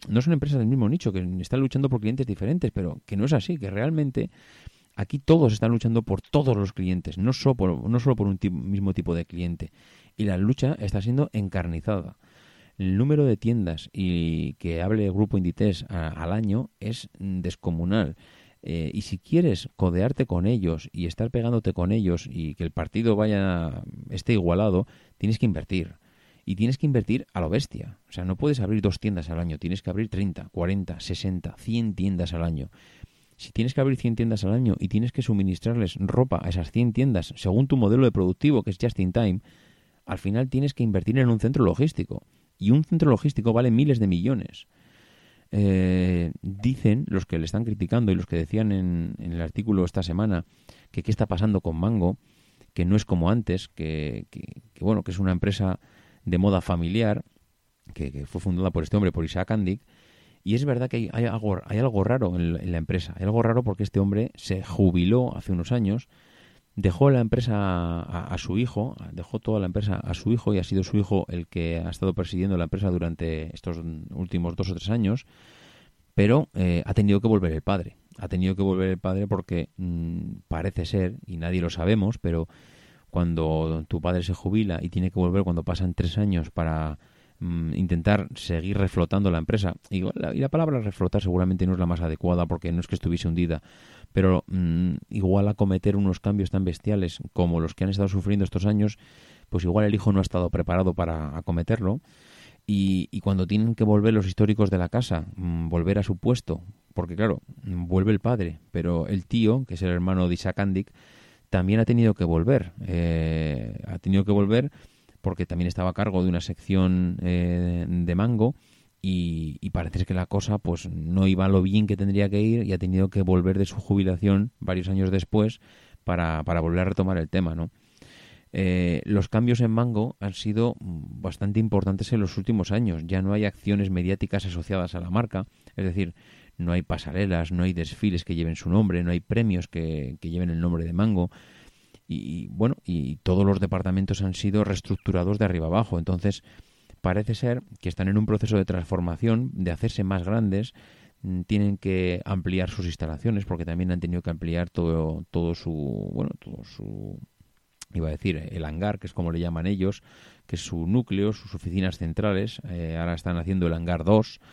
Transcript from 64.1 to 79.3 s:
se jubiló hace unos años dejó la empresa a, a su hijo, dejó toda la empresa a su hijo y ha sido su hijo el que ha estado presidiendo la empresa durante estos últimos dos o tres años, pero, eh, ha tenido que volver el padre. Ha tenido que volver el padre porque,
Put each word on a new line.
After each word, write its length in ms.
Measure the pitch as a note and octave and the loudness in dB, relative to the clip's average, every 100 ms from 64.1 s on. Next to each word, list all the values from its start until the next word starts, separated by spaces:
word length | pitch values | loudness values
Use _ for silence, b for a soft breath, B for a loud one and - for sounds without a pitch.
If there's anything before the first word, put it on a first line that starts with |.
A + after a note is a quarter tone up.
| G2+ A#2 - | 2 -2 -6
se 280 | - F#2+ | -6 -4
jubiló 760 | - F2+ G2 F2 F2+ A#2+ B2 - | -4 4 6 6 4 4 2 -4
hace 160 | - | -4
unos 180 | F2+ E2+ | -4 0
años 380 | B2 G2+ A2 - b b b b b _ - | 0 0 -2 -4 b b b b b _ -2
dejó 320 | G2 F2 C#3 | 0 4 6
la 100 | C3 | 6
empresa 360 | A2+ A2+ A#2+ G#2 | 4 0 0 0
a, 680 | G2 F2+ E2+ E2+ - F2 - | 0 0 -2 -4 -6 -8 -6
a 100 | F2 | -8
su 200 | - F#2+ | -2 -2
hijo, 380 | B2 G2+ A#2+ - - | -2 -2 -6 -8 -14
dejó 280 | E2 F2 A2 | -12 -10 -6
toda 200 | - A2 | -2 -2
la 60 | F#2 | -2
empresa 300 | G2 G2+ F#2 | -2 -2 -2
a 180 | - | -4
su 180 | - - | -4 0
hijo 220 | A#2 - | 0 2
y 60 | G2+ | 0
ha 40 | |
sido 200 | F2 F#2+ | 0 -2
su 140 | F#2 G#2 | 0 0
hijo 280 | G2+ G2 - | 2 0 0
el 200 | F2 E2+ | -6 -6
que 320 | F2+ E2 E2 E2+ | -4 -2 -2 -4
ha 40 | |
estado 240 | E2 F#2+ | -2 -2
presidiendo 420 | F#2 E2+ F2+ G2 F2+ | -2 -4 -2 0 0
la 80 | |
empresa 260 | E2 F#2+ G2 | -2 -2 0
durante 640 | F2+ E2+ E2 E2 D#2+ D#2+ | 0 -2 -4 -4 -4 -8
estos 280 | - - E2 E2 D#2+ E2+ - | -10 -8 -8 -8 -10 -10 -8
últimos 400 | F2+ F2+ F2 E2 | -4 -2 -2 -2
dos 140 | F2+ | -4
o 60 | E2+ | -4
tres 140 | G2 | -2
años, 360 | A#2 G2 A#2+ B B B B B B B _ _ | 0 2 0 B B B B B B B _ _
pero, 360 | - G2+ C#3 D3+ - | 2 4 4 2 0
eh, 260 | F2+ F2 - | 2 2 0
ha 80 | G2 | 2
tenido 260 | G2+ G2+ | 4 4
que 60 | A2+ | 4
volver 240 | G#2+ F2 | 4 2
el 100 | D#2 | -2
padre. 360 | - G2 E2 - _ - | -2 -2 -4 -12 _ -14
Ha 100 | F2+ | -4
tenido 280 | F2+ F#2 F#2+ | 0 0 2
que 80 | |
volver 260 | G2 F#2 F#2+ | 2 2 0
el 80 | F#2 | 0
padre 300 | F#2+ F#2+ | -2 -2
porque, 420 | G2+ | 0